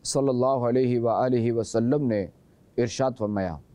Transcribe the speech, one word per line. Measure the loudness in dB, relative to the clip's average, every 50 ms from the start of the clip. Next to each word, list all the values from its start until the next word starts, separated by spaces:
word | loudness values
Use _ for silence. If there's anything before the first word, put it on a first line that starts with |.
| _
صلی | -2 -2 0 0 2
اللہ | 0 2 2 2 0 0 0 2
علیہ | 2 2 2 2 0 0
وآلہ | 0 0 0 2 2 2 2 2 2 0
وسلم | 0 -2 -2 -2 0 0 0 2 0 0 0
نے | 0 0 -2 -2 -6 -10 _ _ -20 -20 _ _ _ _ -2
ارشاد | -2 -2 0 -2 -2 -2 0 -2
فرمایا | -4 -2 -2 -2 -2 -4 -6 -8 -14 _